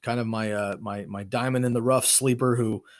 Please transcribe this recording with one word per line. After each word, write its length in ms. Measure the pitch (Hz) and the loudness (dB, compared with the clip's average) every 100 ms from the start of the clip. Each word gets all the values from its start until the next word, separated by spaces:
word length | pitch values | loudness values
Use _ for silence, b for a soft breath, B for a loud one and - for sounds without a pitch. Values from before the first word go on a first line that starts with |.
kind 200 | - 120 | -4 -2
of 60 | 113 | -2
my, 220 | 110 107 | -2 -2
uh, 240 | 104 101 101 | -2 -4 -6
my, 240 | 107 101 98 | -8 -8 -8
my 180 | 98 | -10
diamond 420 | 98 120 127 127 123 | -6 -2 0 0 0
in 80 | |
the 80 | 120 | 0
rough 240 | 120 131 - | 2 2 4
sleeper 500 | - 135 123 127 120 | 4 4 2 2 2
who, 280 | 110 104 - | 0 -2 -8